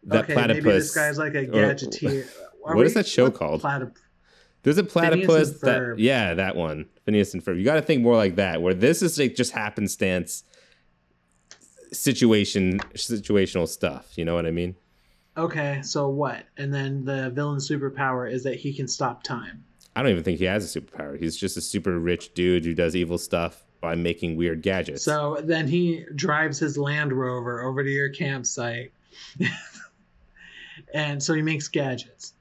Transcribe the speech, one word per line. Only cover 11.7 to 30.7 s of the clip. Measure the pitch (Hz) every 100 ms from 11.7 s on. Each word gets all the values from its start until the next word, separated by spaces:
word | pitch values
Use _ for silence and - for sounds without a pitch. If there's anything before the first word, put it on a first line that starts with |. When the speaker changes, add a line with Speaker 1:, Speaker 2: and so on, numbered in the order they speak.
| _ -
Speaker 1:
situation, | - - 123 120 107 101 104 95 92 - -
situational | - 113 - 104 95 92 82
stuff. | - 90 67 - -
You | 82
know | 85
what | 82
I |
mean? | 85 87 92 _ _ _ _ _ -
Speaker 2:
Okay, | 165 156 143 139
so | 139 156 139
what? | 139 143 123 - -
And | 139
then | 139 135 139 131
the | 135 131
villain's | 127 147 143 135
superpower | 147 135 135 135 127 123
is | 127
that | 131 127
he | 143
can | 135 131
stop | - 131 127
time. | - 123 104 - - _ _ -
Speaker 1:
I |
don't | 135
even | 95
think | 80 82
he | 90
has | 101 92 -
a |
superpower. | 69 - 73 71
He's | 82 80
just | 98 107
a |
super | - 101 90 87
rich | 82 87 -
dude | - 90 90 82
who |
does | 80 85 87
evil | 85 85
stuff | - 87 85 - _ _
by | 85 85
making | 85 85 85 80
weird | 85 80
gadgets. | 87 95 82 71
Speaker 2:
So | - 151 147 151
then | 160 165 151
he | 170 175 165 - 147
drives | 170 151 156 139
his | 156 139
Land | 143 147 147
Rover | 131 127 127 120 120
over | 127 135
to | 139
your | 139 143
campsite. | 143 143 135 123 - 120 117 127 _ _ - - 135
<laughs> | - - - - - _ _ _ _ _ - - -